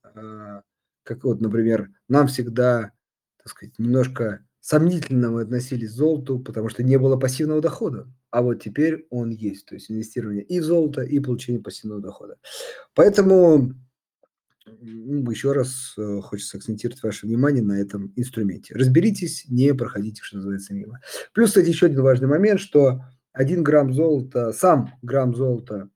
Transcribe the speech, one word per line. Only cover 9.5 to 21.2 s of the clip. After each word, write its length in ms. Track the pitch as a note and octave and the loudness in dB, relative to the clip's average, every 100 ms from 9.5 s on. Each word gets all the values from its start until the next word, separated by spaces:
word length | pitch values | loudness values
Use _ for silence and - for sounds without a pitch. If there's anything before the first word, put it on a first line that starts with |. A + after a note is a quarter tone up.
| G2 - | -8 -16
то 80 | F2+ | -18
есть 160 | - | -10
инвестирование 520 | A2 A2 - A2 G#2 | -10 -8 -8 -6 -8
и 160 | G#2 F3+ | -4 -4
в 20 | D#3 | 0
золото, 360 | E3+ D3+ C3 | 2 0 -2
и 160 | B2+ C#3+ | -2 -2
получение 420 | B2+ A#2+ - A#2+ | -2 -4 -4 -6
пассивного 380 | G#2 - G#2+ G#2 | -6 -12 -12 -10
дохода. 360 | G2+ - - - - - - - - - | -12 -14 -20 -20 -18 -14 -14 -16 -6 6
Поэтому, 800 | F#3+ G3+ F#3+ F#3+ F3 D3+ B2+ - _ _ _ _ _ _ _ _ - | 6 6 6 8 8 8 4 -4 _ _ _ _ _ _ _ _ -20
м, 600 | A2+ A#2 A2+ A2+ C#3+ A#2+ | -20 -18 -16 -6 -4 -4
ещё 240 | A2 C3+ | -2 0
раз, 420 | C#3 B2+ - - - | 0 -2 -6 -14 -10
э, 240 | G#2+ G2+ | -6 -6
хочется 340 | - G2+ - G2 | -6 -10 -10 -12
акцентировать 460 | - A2 A#2+ - | -8 -6 -6 -6
ваше 240 | A2 G2+ G#2 | -8 -6 -4
внимание 360 | A#2 C#3 C#3 | 0 2 2
на 160 | G#2 G2+ | 0 -2
этом 340 | G2+ G2+ G2 - | -4 -6 -10 -6
инструменте. 580 | B2 - G2+ E2 - G#2+ | -6 -2 -4 -4 -12 0
Разберитесь, 680 | C3 C3+ G#3 G3 F3 - - | 4 4 2 -2 -6 -10 -4
не 240 | B2 C#3 C3 | 2 2 2
проходите, 460 | - G2+ A2 G#2+ | -4 -6 -10 -10
что 140 | - G2+ | -14 -10
называется, 360 | G2 G2 G2 G2+ | -8 -8 -8 -10
мимо. 240 | G#2 A#2+ - - | -10 -16 -16 -16